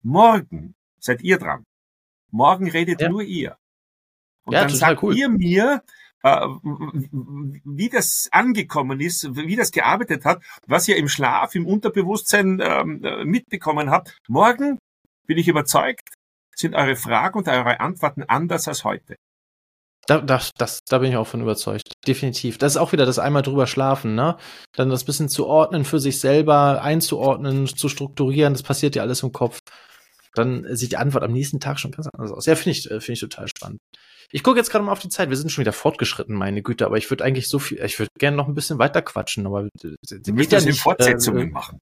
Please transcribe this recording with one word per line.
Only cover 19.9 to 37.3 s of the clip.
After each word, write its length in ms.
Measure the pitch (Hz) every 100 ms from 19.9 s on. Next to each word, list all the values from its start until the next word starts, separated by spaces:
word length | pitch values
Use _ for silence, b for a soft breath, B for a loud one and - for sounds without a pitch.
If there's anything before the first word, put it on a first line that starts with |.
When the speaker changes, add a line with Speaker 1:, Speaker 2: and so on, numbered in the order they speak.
| _ -
Speaker 2:
Da, 140 | 151
das, 300 | 143 127 - -
das, 220 | 120 - -
da 120 | 127
bin 120 | 131
ich 60 | 123
auch 100 | 107
von 140 | 120
überzeugt. 540 | 113 104 - 104 - - -
Definitiv. 520 | 131 135 120 120 -
Das 160 | 143
ist 20 | 165
auch 160 | 165
wieder 140 | 175 127
das 120 | 120
einmal 220 | 139 147
drüber 260 | 135 139 123
schlafen, 480 | - 135 135 113
ne? 220 | 107 151 175 B B B -
Dann 140 | 131
das 140 | 127
bisschen 260 | - 139 147
zu 160 | - -
ordnen 400 | 156 156 175 139
für 120 | 156
sich 220 | 139 135
selber, 640 | 135 147 156 147 143 139
einzuordnen, 840 | 147 160 - - 135 131 139 135 135
zu 220 | - 143
strukturieren, 640 | - 139 - 135 139 143
das 100 | 131
passiert 340 | - 139 147 143
ja 60 |
alles 200 | 110 123
im 100 | 131
Kopf. 280 | - 120 - _ b b b b b b
Dann 320 | - 120 123 - 117
sieht 160 | 120
die 60 | -
Antwort 240 | 135 135
am 80 | 110
nächsten 260 | 123 139 143
Tag 200 | 139 143
schon 140 | 139
ganz 140 | 143 151
anders 200 | - 107
aus. 120 | -
Ja, 100 | -
finde 180 | 160 190
ich, 180 | - -
äh, 100 | 107
finde 120 | -
ich 60 | 117
total 280 | - - 95
spannend. 300 | - 92 104 _ b b b b
Ich 120 | 139
gucke 160 | 247 240
jetzt 100 | 233
gerade 140 | 214
mal 80 | 202
auf 60 | 196
die 100 | 185
Zeit. 220 | - 165
Wir 60 | 131
sind 120 | 151
schon 120 | -
wieder 100 | 110
fortgeschritten, 640 | - - - 123 - -
meine 260 | 107 95 101
Güte. 240 | 104 113
Aber 140 | 101 107
ich 100 | -
würd 140 | 135
eigentlich 260 | 131